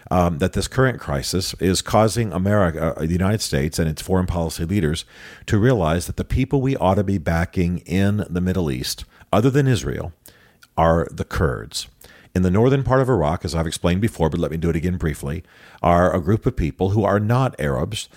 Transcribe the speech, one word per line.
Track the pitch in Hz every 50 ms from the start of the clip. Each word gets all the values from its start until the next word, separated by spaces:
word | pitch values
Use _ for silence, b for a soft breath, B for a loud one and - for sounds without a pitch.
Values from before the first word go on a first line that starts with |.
| B B
um, | - 90 87 85 85 71
that | 92 92 -
this | 92 - -
current | - 131 131 131 123 131
crisis | - - 71 67 - - - 92 92 - - -
is | - 95 92 -
causing | - - - 107 110 110 95 120 117 104
America, | 78 87 92 101 104 104 95 85 78 78 78 82 - -
uh, |
the | 78 80
United | 87 85 95 95 110 110
States | - - - 69 69 85 - -
and | 85 80
its | 76 -
foreign | - - 95 92 92 -
policy | 87 87 82 80 - - 85
leaders | 82 98 104 80 73 80 - - B B B B B B B B
to | - 117 104
realize | 101 131 131 107 82 76 82 90 - -
that | - -
the | 98
people | - - 123 131 - 147 139
we | 127 135 135 -
ought | - 92 98
to | 101 98
be | 98 98 95
backing | 71 - 82 82 82 - - 95 87 85 90 80
in | - - 82 95 98 101 104 104 95 -
the | 85 87
Middle | 90 92 92 95 87 73
East, | 65 62 - - - - - b b b b b
other | - 98 113 139
than | 123 147 139 131
Israel, | 123 85 69 69 64 - 82 87 - _ B B B B B B B B B _ - -
are | 82 82 82 85 80 -
the | - 76 -
Kurds. | - - - 90 69 60 52 55 - - - - - _ _ B B B B B B B
In | 92 92
the | 92
northern | 90 107 117 131 135 139 131
part | 127 131 131
of | 135 120
Iraq, | 131 92 76 73 85 87 -
as | 87 76
I've | 82 80 80
explained | - - - 87 87 95
before, | 110 110 - - 82 78
but | 87 85
let | 80 71
me | 78
do | 82 80 85
it | 80 82
again | 76 90 90
briefly, | 85 - 80 71 - - 69 76 92 - B B B B B B B -
are | 87 87 87 90 87 80
a | 92
group | 76 82 110 107 -
of | 127 -
people | - 90 73 - - 92 98
who | 101 110 98
are | 98 98 104
not | 107 104 120 127 135 123 - -
Arabs. | 71 71 67 62 78 104 107 - - - B